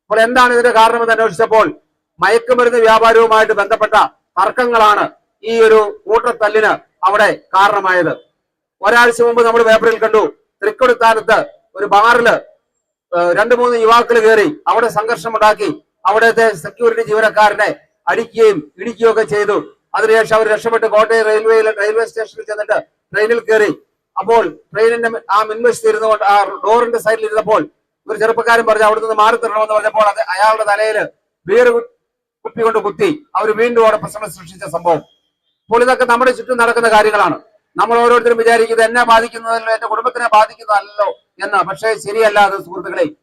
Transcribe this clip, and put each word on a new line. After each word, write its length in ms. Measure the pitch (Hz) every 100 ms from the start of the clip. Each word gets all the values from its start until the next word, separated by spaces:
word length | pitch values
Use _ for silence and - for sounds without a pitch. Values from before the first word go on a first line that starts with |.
അപ്പോൾ 200 | _ 214
എന്താണ് 320 | 226 254 247
ഇതിന്റെ 180 | 240 240
കാരണമെന്ന് 420 | 226 226 233 233
അന്വേഷിച്ചപ്പോൾ 680 | 220 220 165 226 220 180 151 _ _ _ _
മയക്കുമരുന്ന് 580 | 180 233 233 247 240 240
വ്യാപാരവുമായിട്ട് 720 | 220 220 226 226 226 220 214
ബന്ധപ്പെട്ട 420 | 208 202 220 214 214 165 _ _ -
തർക്കങ്ങളാണ് 720 | 202 220 240 233 214 202 160 _ _ _
ഈ 160 | 220 226
ഒരു 400 | 220 220 208 208 -
കൂട്ടത്തല്ലിന് 640 | 226 247 226 208 214 208 156 _ _
അവിടെ 360 | 185 202 208 202 _
കാരണമായത്. 580 | 190 202 208 190 180 160 127 _ _ _ _ _ _
ഒരാഴ്ച 400 | 196 240 240 233
മുമ്പ് 200 | 240 233
നമ്മൾ 200 | 233 233
പേപ്പറിൽ 360 | 226 220 226 220
കണ്ടു, 360 | 220 214 165 - _ _
തൃക്കൊടിത്താനത്ത് 840 | 196 214 254 233 226 220 214 202 - - _
ഒരു 120 | - 202
ബാറില്, 480 | 196 220 240 233 160 - _ _ _ _ _ _
ഏഹ്, 200 | 175 175
രണ്ട് 220 | 175 226
മൂന്ന് 240 | 240 247 233
യുവാക്കൾ 400 | 220 233 233 233
കയറി 420 | 220 220 180 151 -
അവിടെ 200 | 202 233
സംഘർഷമുണ്ടാക്കി 920 | 202 220 233 226 220 214 214 196 - _ _ 180
അവിടുത്തെ 460 | 208 226 220 226
സെക്യൂരിറ്റി 500 | 190 - - 233 226
ജീവനക്കാരനെ 760 | 226 214 220 208 208 208 196 - _ _ -
അടിക്കുകയും 640 | 185 226 220 220 190 147 -
ഇടിക്കുകയും 320 | 220 226 226
ഒക്കെ 120 | 220
ചെയ്തു. 340 | 214 208 202 196 - _ _
അതിനുശേഷം 420 | 185 220 226 214 220
അവർ 120 | 220
രക്ഷപ്പെട്ട് 380 | 214 226 226 220
കോട്ടയം 360 | 214 214 226
റെയിൽവേയിൽ, 480 | 214 220 220 226 220
റെയിൽവേ 340 | 214 208 220
സ്റ്റേഷനിൽ 400 | 220 226 214 -
ചെന്നിട്ട് 360 | 214 208 214 190 - _ _
ട്രെയിനിൽ 260 | 202 214 233
കയറി. 300 | 220 220 208 147 _ _ _ -
അപ്പോൾ 320 | 190 233 180
ട്രെയിനിന്റെ 600 | 151 _ 196 226 233 233
മി-, 140 | 226 -
ആ 120 | 202
മുൻവശത്ത് 460 | 214 214 240 - 220
ഇരുന്നുകൊണ്ട് 360 | 214 220 214
ആ 200 | 202 208 196 196
ഡോറിന്റെ 340 | 196 233 233 233
സൈഡിൽ 260 | 214 226
ഇരുന്നപ്പോൾ 440 | 214 214 196 214 151 _ _ _ -
ഒരു 100 | 214
ചെറുപ്പക്കാരൻ 480 | 220 233 226 233 220
പറഞ്ഞു, 180 | 214
"അവിടുന്ന് 300 | 214 220 220
മാറി 220 | 214 214 233
തരണമെന്ന്" 380 | 226 214 214
പറഞ്ഞപ്പോൾ 320 | 214 214 214 214
അത് 120 | 202
അയാളുടെ 440 | 220 185 214 220
തലയിൽ 440 | 214 202 220 214 170 _ _ _ 165
ബിയർ 220 | 220 247
കു-, 200 | 233 - _ _ _ _ _
കുപ്പി 180 | - -
കൊണ്ട് 160 | 220 220
കുത്തി. 480 | 202 - 196 151 _ 185
അവർ 200 | 220 214
വീണ്ടും 260 | 240 233
അവിടെ 140 | 220 214
പ്രശ്നം 340 | - 214 214
സൃഷ്ടിച്ച 340 | - 170 185
സംഭവം. 340 | 185 165 170 156 - _ _ _ _ _
അപ്പോൾ 180 | _ 233
ഇതൊക്കെ 220 | 247 254
നമ്മുടെ 260 | 247 240 254
ചുറ്റും 280 | 220 233 240
നടക്കുന്ന 300 | 233 233 226
കാര്യങ്ങളാണ്. 500 | 214 214 208 180 143 _ _ _ -
നമ്മൾ 220 | 208 233
ഓരോരുത്തരും 380 | 233 240 233 233
വിചാരിക്കുന്നത് 500 | 226 233 220 226 226
എന്നെ 180 | 240
ബാധിക്കുന്നതല്ലോ, 680 | 240 233 233 233 226 226 220
എന്റെ 140 | 226 233
കുടുംബത്തിനെ 420 | 220 240 240 233
ബാധിക്കുന്നതല്ലോ 760 | 214 220 - 214 208 202 208 196 196 _ _
എന്ന്. 140 | 196 202
പക്ഷേ 300 | 175 190 220
ശരിയല്ല 440 | 208 - 214 220 208
അത് 260 | 202 196
സുഹൃത്തുക്കളെ. 420 | 170 185 185 180 156 -